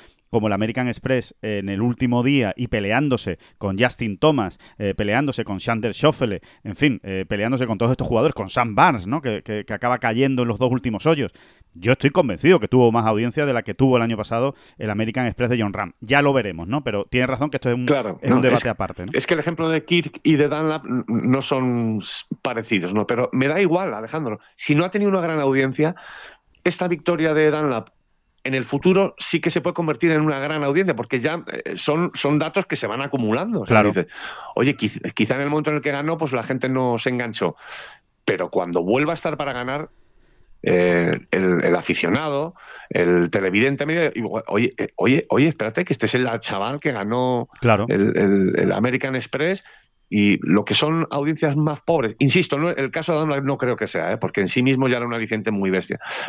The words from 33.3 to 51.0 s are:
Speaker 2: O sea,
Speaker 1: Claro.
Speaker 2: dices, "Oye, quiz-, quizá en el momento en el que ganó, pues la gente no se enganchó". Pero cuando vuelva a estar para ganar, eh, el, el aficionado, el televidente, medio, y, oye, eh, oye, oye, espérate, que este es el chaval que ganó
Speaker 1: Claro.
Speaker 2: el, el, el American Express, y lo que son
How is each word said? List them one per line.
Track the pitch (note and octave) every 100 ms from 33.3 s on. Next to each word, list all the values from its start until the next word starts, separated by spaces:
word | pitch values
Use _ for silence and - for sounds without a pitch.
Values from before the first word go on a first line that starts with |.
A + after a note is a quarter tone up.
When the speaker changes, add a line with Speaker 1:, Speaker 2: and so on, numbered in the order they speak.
| A2+ G3 G#3+
Speaker 2:
O | G#2
sea, | A2+
Speaker 1:
Claro. | G#2
Speaker 2:
dices, | F#2 E2+ - - - -
"Oye, | - B2 C#3
quiz-, | A2 - -
quizá | - G#2+
en | C3
el | C#3+
momento | D3+ D3+
en | D3+
el |
que | D3
ganó, | C#3+ D3+ E3
pues | D#3+
la | B2
gente | A2 C3 C3
no | C3 B2+ A#2
se | C3
enganchó". | B2 A#2+ G#2+ F2+ - - - - - _ _
Pero | - F#2+ F2+
cuando | - F2+ F2
vuelva | F2 A#2+ D3+
a | E3
estar | E3+ D3
para | C#3+
ganar, | B2 B2 C#3 D#3 _ _ _ _ _ - -
eh, | - F2+ F2+ F2 E2+ D#2+ -
el, | F2 F#2 F2
el | - E2+
aficionado, | - D#2+ - A2 D#3 C#3 D#3+ - - - -
el | - F2 F2 E2+
televidente, | G2+ F#2+ G2 B2+ C#3 D3
medio, | E3 D#3+
y, | - A2 A2 -
oye, | G2+ A#2 -
eh, | G2+ -
oye, | A2 C#3+ -
oye, | A#2+ D#3
espérate, | - A2 A2
que | F#3
este | D3+ G#2+
es |
el | B2+ B2 A#2
chaval | - G2+ G#2 C#3+
que | D#3
ganó | A#2 G2+ A#2+ B2+ B2 A2+ -
Speaker 1:
Claro. | A#2+ G#2+ A2
Speaker 2:
el, | - G2+ -
el, | G2 G2 F#2+ -
el | F2+
American | G2 A#2 B2+ C3+
Express, | C3 - C3+ D#3 F#3+ - - _ _ _
y | G#2 G2+ G2
lo | - G2
que | G#2
son | - D3+ E3